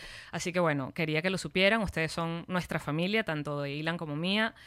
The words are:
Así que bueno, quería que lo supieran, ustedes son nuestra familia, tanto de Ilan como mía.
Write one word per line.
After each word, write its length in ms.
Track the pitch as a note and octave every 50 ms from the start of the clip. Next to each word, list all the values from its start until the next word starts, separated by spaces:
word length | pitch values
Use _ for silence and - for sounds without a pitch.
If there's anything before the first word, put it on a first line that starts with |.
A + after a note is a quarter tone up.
| - - - - - -
Así 220 | - E3+ - F3+ E3+
que 80 | F3+
bueno, 320 | F3 D#3+ D3 C#3+ C3 - -
quería 300 | - E3 D#3 D3+ D3+ D#3+
que 80 | F#3
lo 80 | F#3+ F3
supieran, 440 | - D#3+ - F#3 F#3+ G3 G#3+ A#3 G#3
ustedes 300 | E3+ - E3 D#3+ D#3 -
son 320 | - E3+ E3 E3 E3+ E3 -
nuestra 300 | F#3 F3+ E3+ - - E3
familia, 460 | - - D3 D#3+ E3+ F#3 G#3 A3 G#3+
tanto 360 | - D#3+ D3 D3 D3+ D3 C#3+ C#3+
de 100 | C#3 C#3
Ilan 240 | D3 D#3 E3 E3+
como 180 | E3+ E3+ D3+ D3
mía. 400 | D3+ E3 F#3 G3 G#3+ A3 A3+ - - -